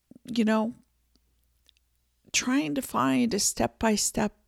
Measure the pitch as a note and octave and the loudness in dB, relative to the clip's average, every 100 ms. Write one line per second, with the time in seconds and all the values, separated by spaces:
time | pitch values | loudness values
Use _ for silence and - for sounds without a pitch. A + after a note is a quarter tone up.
0 | _ - - A#3 G#3+ A3 A3 - _ _ | _ -20 -4 0 2 2 0 -6 _ _
1 | _ _ _ _ _ _ _ _ _ _ | _ _ _ _ _ _ _ _ _ _
2 | _ _ _ - B3 C4+ D#4 C#4+ - - | _ _ _ -4 0 0 0 -4 -4 0
3 | C4+ C4+ A#3 G3+ - - A#3 - A3+ G#3 | 2 2 2 0 -2 0 -2 0 0 2
4 | - - G#3+ - | 0 -2 -2 -4